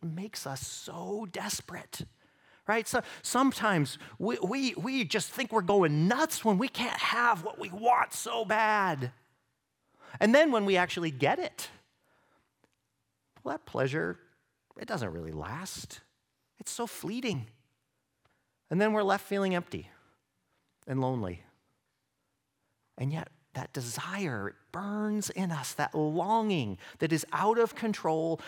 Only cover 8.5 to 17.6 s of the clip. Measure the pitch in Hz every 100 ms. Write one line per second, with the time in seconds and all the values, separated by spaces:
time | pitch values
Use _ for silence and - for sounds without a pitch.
8.5 | 214 220 214 190 147 127 - _ _ _
9.5 | _ _ _ _ _ - - 214 269 320
10.5 | 226 202 180 180 180 165 131 139 294 359
11.5 | - - - _ _ _ _ _ _ _
12.5 | _ _ _ _ _ _ _ _ _ -
13.5 | 311 - - 131 151 170 175 _ _ _
14.5 | _ _ - - 202 110 82 80 78 85
15.5 | 143 190 - - - _ _ _ _ _
16.5 | _ - - 233 - 170 233 247 147 110
17.5 | _